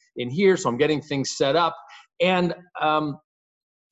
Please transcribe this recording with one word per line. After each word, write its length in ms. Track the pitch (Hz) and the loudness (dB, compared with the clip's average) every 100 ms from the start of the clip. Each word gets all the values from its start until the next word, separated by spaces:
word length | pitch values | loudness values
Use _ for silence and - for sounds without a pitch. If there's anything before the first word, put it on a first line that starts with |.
| _ 120 | _ -10
in 140 | 123 | -6
here. 260 | 147 196 175 | 2 2 4
So 140 | 127 | 0
I'm 80 | 120 | 0
getting 240 | 147 151 | 0 0
things 340 | - 139 127 - | -4 -4 -4 -2
set 180 | 139 | 0
up. 220 | 160 165 - - - _ - | 2 0 -4 -16 -20 _ -2
And, 320 | 180 180 175 175 - - | 0 2 0 -4 -14 -4
um, 380 | 156 156 151 139 _ _ _ _ _ _ _ | 0 0 -2 -8 _ _ _ _ _ _ _